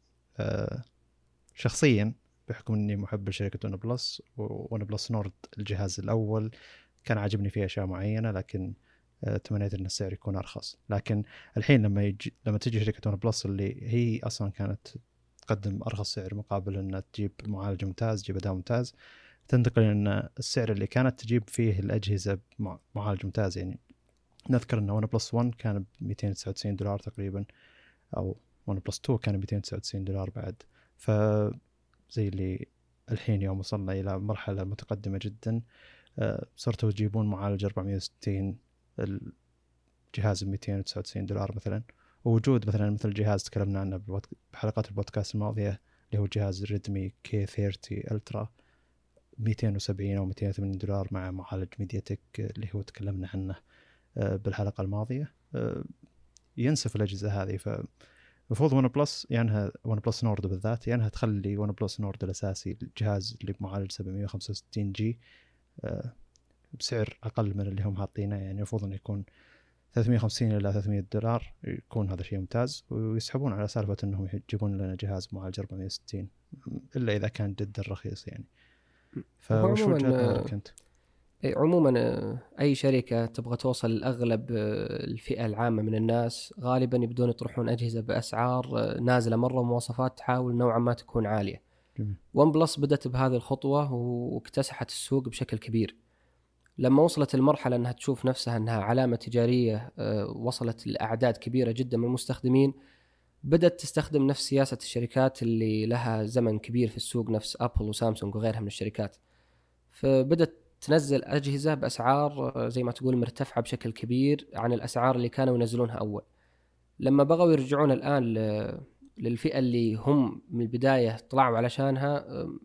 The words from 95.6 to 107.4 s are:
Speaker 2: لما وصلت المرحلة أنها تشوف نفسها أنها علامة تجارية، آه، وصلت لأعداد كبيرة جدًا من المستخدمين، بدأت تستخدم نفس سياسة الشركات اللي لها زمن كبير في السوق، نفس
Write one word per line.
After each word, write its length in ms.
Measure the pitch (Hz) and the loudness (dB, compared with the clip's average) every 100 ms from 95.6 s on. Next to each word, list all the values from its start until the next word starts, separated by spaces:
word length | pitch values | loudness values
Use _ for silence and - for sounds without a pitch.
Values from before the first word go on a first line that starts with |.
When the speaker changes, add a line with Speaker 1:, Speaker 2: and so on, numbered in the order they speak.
| - 113 101 - _ _ _ _ _ _ _ - | -2 0 0 -4 _ _ _ _ _ _ _ 0
Speaker 2:
لما 260 | 233 131 | 6 8
وصلت 320 | 165 - 139 135 | 6 4 2 4
المرحلة 400 | 139 147 127 123 | 4 4 2 0
أنها 160 | 120 | 0
تشوف 340 | 123 - 127 131 | -4 -4 0 0
نفسها 320 | 127 - 117 | 0 0 0
أنها 240 | 110 113 | 0 0
علامة 340 | 101 120 131 117 | 2 2 4 0
تجارية، 760 | - 120 117 123 117 107 120 - | 0 2 4 4 4 2 -4 -6
آه، 260 | 110 107 101 | -2 0 -2
وصلت 640 | - 117 - 117 113 - | -4 -4 -2 -2 -4 -4
لأعداد 500 | 110 110 113 123 113 | -4 -2 2 2 0
كبيرة 340 | - 127 120 | 0 2 2
جدًا 260 | 113 127 117 | 0 0 0
من 80 | 120 | 0
المستخدمين، 680 | 127 - 127 127 131 139 135 - _ _ _ _ _ | 0 -2 -2 4 6 6 2 -12 _ _ _ _ _
بدأت 360 | 135 165 175 175 | 2 6 6 4
تستخدم 480 | 147 - 147 151 135 | -4 -2 2 4 4
نفس 140 | 139 | 2
سياسة 360 | - 139 135 123 | 2 2 2 0
الشركات 640 | - 120 120 - 131 - | -4 -2 0 4 2 2
اللي 420 | 117 113 110 107 107 | 0 2 2 2 2
لها 380 | 120 120 110 | 0 0 0
زمن 360 | 107 127 120 107 | 0 2 2 2
كبير 280 | - 120 117 | 0 2 2
في 100 | 113 | 0
السوق، 320 | - 120 113 | -4 -2 0
نفس 280 | 107 | 0